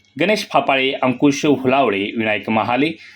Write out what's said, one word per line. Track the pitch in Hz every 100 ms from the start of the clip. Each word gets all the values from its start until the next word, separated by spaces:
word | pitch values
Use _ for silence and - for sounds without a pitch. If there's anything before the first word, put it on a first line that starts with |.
| _ 131
गणेश | 180 208 -
फापाळे, | 151 - 135 131
अंकुश | 135 127 120 147 139 156
हुलावळे, | 127 127 135 123 98
विनायक | 104 117 110 107 113
महाले, | 110 107 127 156 165 -